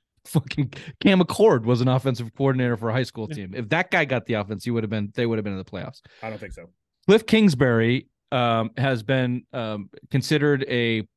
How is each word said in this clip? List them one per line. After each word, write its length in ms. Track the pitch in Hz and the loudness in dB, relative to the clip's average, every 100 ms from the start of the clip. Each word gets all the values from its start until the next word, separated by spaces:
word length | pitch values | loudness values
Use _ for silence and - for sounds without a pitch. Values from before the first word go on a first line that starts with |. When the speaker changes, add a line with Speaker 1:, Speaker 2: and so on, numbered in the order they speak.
| _ _ | _ _
Speaker 1:
fucking 480 | - 156 - - 131 - - - | -4 -2 -2 -4 -6 -8 -18 0
Cam 200 | 202 185 | 4 4
McCord 440 | 170 - 220 131 | 2 4 4 4
was 160 | 110 120 | 2 2
an 60 | 127 | 2
offensive 460 | 127 135 123 113 | 2 0 -4 -6
coordinator 420 | - 139 127 123 113 | -2 0 0 0 -2
for 100 | 113 | -2
a 40 | |
high 100 | 127 | -2
school 240 | 123 113 107 | -4 -6 -10
Speaker 2:
Yeah. 60 | 147 | -10
Speaker 1:
team. 180 | 92 | -10
If 140 | 110 107 | -10 -2
that 200 | 160 180 | -2 0
guy 160 | 185 139 | 0 0
got 180 | 123 | -2
the 100 | - | -2
offense, 300 | 107 101 101 123 | -4 -4 -6 -4
you 60 | |
would 120 | 113 | -4
have 60 | 107 | -2
been, 220 | 110 104 | -4 -4
they 120 | 123 117 | -2 -2
would 100 | 110 | -2
have 80 | |
been 80 | 101 | -4
in 60 | 95 | -8
the 60 | |
playoffs. 360 | 92 95 - - _ _ | -10 -12 -12 -16 _ _
Speaker 3:
I 80 | 110 | -14
don't 80 | 107 | -12
think 160 | 101 | -14
so. 160 | - 85 _ _ _ - | -18 -20 _ _ _ 4
Speaker 1:
Cliff 200 | 220 220 | 4 4
Kingsbury, 840 | 220 202 127 131 113 113 127 - _ _ | 4 4 4 4 4 2 0 -4 _ _
um, 400 | 131 120 113 113 - | -2 0 0 -2 -2
has 240 | 135 120 | -2 -2
been, 400 | 107 131 123 123 - | -2 0 0 -4 -8
um, 380 | 131 110 104 98 - - | -10 -8 -8 -12 -20 -4
considered 540 | 139 - 151 147 139 135 | -2 0 2 2 0 0
a 400 | 123 117 110 - | 0 0 -2 -4